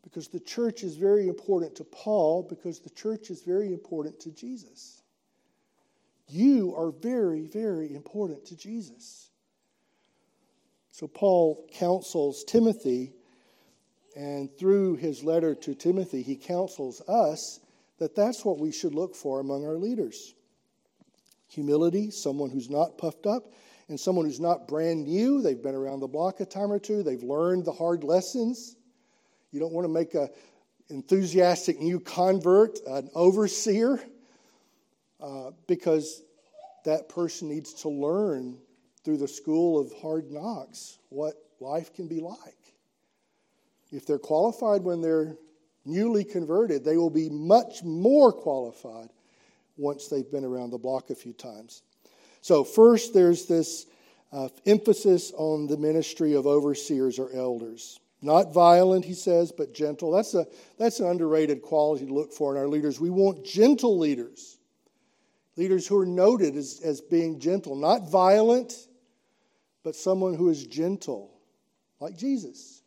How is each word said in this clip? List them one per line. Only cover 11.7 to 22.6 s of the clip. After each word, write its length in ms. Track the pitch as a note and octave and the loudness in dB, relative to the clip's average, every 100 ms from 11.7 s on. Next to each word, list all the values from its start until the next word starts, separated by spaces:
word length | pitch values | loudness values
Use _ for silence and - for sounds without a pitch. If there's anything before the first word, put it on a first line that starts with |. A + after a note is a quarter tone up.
counsels 720 | - F3 F#3 F3+ E3+ C#3+ C3+ - | -4 0 0 -2 -2 -2 -4 0
Timothy, 680 | A3+ A3+ A3 C3+ B2 C3 - _ _ _ _ _ _ _ _ _ C#3+ | 2 4 0 -2 -2 -4 -14 _ _ _ _ _ _ _ _ _ -14
and 400 | C#3+ C#3+ C#3 - | -10 -8 -10 -2
through 380 | F#3 G3+ F#3+ D3+ | 2 4 2 -2
his 280 | D#3+ C3+ | -4 -4
letter 300 | C#3+ E3 E3 C#3 | -2 0 0 -2
to 200 | - C#3 | -8 -4
Timothy, 460 | E3+ F#3 F#3 C3+ | 0 0 -2 -8
he 160 | B2 C3+ | -8 -10
counsels 640 | - F3 F#3 - C3+ A#2+ | -6 -6 -4 -8 -12 -12
us 580 | - A3 E3+ D#3 - - _ _ _ _ | -2 0 0 -2 -12 -16 _ _ _ _
that 180 | D#3+ - | -6 0
that's 300 | G#3+ A#3+ G#3 | 0 0 -4
what 140 | D#3 | -2
we 120 | D#3 | -4
should 240 | D3+ F3 D3 | -4 -6 -4
look 180 | F3+ | -6
for 280 | F#3 D3 C3+ | -8 -6 -6
among 240 | C3+ C#3 D3 | -4 -6 -6
our 100 | D#3+ | -6
leaders. 600 | G3+ A#3+ C3+ - - _ _ _ _ _ _ _ _ _ _ _ _ | -6 -4 -6 -8 -20 _ _ _ _ _ _ _ _ _ _ _ _
Humility, 600 | - C#3+ D3 E3+ F#3 G#3+ | -8 0 2 2 0 -4
someone 380 | - - C#3 C#3 | -6 -6 -4 -6
who's 200 | C3 | -6